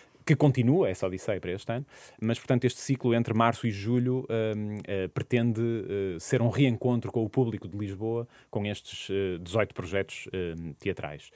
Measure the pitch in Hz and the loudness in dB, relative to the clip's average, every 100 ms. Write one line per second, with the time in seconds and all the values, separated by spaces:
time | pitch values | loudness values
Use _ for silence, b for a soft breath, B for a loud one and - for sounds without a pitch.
0 | B B - 143 147 127 117 165 123 90 | B B 2 4 6 6 4 4 4 0
1 | 95 92 - 95 87 95 - 120 143 B | -2 -2 -4 -4 -2 -4 -4 -6 -6 B
2 | B B 110 117 - 123 123 - - 117 | B B -2 0 2 2 2 0 -2 0
3 | 123 117 113 110 117 113 117 98 104 123 | 2 2 2 4 4 4 -2 -4 0 2
4 | 123 127 - 113 110 107 104 104 - 98 | 2 -2 -2 -2 0 -2 -4 -6 -4 -4
5 | 95 - - 120 117 110 117 117 - 101 | -4 -4 0 2 2 2 0 -2 -2 -2
6 | 95 85 - 131 117 120 135 113 127 120 | -2 -4 0 2 2 4 2 4 0 0
7 | - 120 107 - 117 104 92 101 104 98 | 0 -2 0 0 0 -2 -6 -8 -6 -6
8 | 110 117 120 b b 110 104 101 - - | -4 -4 -6 b b -4 -2 -4 -10 -12
9 | - 98 95 87 87 110 101 - 90 98 | -4 -2 -2 -4 -2 0 0 -4 -4 -2
10 | 95 - - 95 87 82 82 71 98 87 | -2 -8 -8 -6 -4 -6 -10 -6 -6 -4
11 | 76 73 - | -6 -10 -16